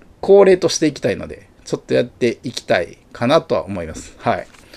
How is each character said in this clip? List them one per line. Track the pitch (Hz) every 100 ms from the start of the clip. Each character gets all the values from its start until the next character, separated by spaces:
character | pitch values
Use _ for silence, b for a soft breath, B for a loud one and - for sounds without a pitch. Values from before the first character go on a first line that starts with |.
| - _
恒 | - 196 196
例 | 185
と | 170
し | -
て | 156
い |
き | 139
た | 123
い | 90
の | -
で、 | 71 - _ -
ち | 139
ょ |
っ |
と | -
や | 131
っ | 123
て | - 120 -
い | 131
き | -
た | - 98
い | 87 - _
か | - 120
な | 160
と | - 98
は | 87
思 | 95
い | 80
ま | 78
す。 | - -
は | - 92
い。 | - - B